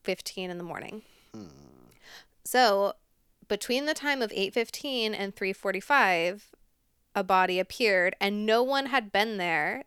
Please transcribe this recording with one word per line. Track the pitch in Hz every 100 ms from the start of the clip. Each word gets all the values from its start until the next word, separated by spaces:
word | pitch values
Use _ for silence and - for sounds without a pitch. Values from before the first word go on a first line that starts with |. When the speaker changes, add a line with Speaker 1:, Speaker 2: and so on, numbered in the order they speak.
Speaker 1:
fifteen | - 185 - - 185
in | 175
the |
morning. | 175 - - 214 - _ _
Speaker 2:
Hmm. | - - - 65 65 60 _ - - - _
Speaker 1:
So | - 247 240 196 196 - _ _ _ _ -
between | 202 - 247 294
the |
time | 311 285 277
of | 220
eight | - 196
fifteen | 240 226 - 285 254 220
and | 208 196 -
three | 190
forty-five, | 190 196 190 - 285 208 175 170 208 - _ _ _ _ _ _ 202
a |
body | 196 190 185 180
appeared, | 185 - 226 185 180 -
and | 202 208 214
no | 226
one | 254 277 269
had | 262 208
been | 196 226 208
there. | 175 160 156 240